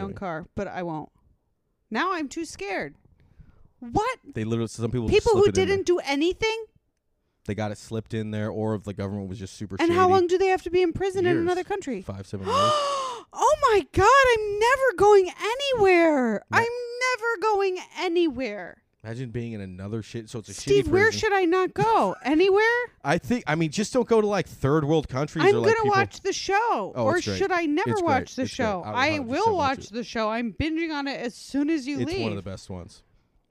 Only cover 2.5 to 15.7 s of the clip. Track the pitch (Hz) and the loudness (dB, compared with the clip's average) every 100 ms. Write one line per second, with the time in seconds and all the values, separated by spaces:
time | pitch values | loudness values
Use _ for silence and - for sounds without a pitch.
2.5 | - 403 359 151 - _ _ _ - - | -10 -8 -6 -8 -12 _ _ _ -20 -20
3.5 | - - _ 240 302 453 480 - - 110 | -20 -20 _ -4 -2 -2 -4 -8 -6 -4
4.5 | 117 113 - 113 123 110 415 453 381 403 | -2 -4 -4 -4 -2 2 2 4 4 4
5.5 | 381 381 392 359 349 - 277 330 - 440 | 4 2 0 0 0 0 0 0 0 -2
6.5 | 440 440 _ _ _ _ _ _ _ - | -4 -8 _ _ _ _ _ _ _ -8
7.5 | 101 107 101 - 110 - 113 107 107 107 | -6 -6 -8 -8 -8 -6 -6 -4 -4 -4
8.5 | 101 107 107 104 95 98 101 95 95 95 | -4 -2 -4 -6 -8 -6 -6 -8 -10 -12
9.5 | - 104 95 339 349 370 381 349 359 381 | -12 -10 -2 2 4 4 4 4 2 2
10.5 | 370 339 359 359 - 381 370 359 339 339 | 0 0 0 0 0 -4 0 0 0 0
11.5 | 359 359 392 294 202 185 98 98 95 381 | -2 -4 -6 -6 -8 -8 -12 -10 -8 -2
12.5 | 523 605 605 571 571 523 466 - - 440 | 0 2 2 -2 -4 -6 -10 -14 0 2
13.5 | 605 554 415 277 - 403 554 508 453 427 | 4 4 2 2 4 6 8 6 4 0
14.5 | 415 466 523 523 349 403 415 370 - 370 | 0 2 4 2 4 8 8 6 -2 -4
15.5 | 508 571 | -2 -2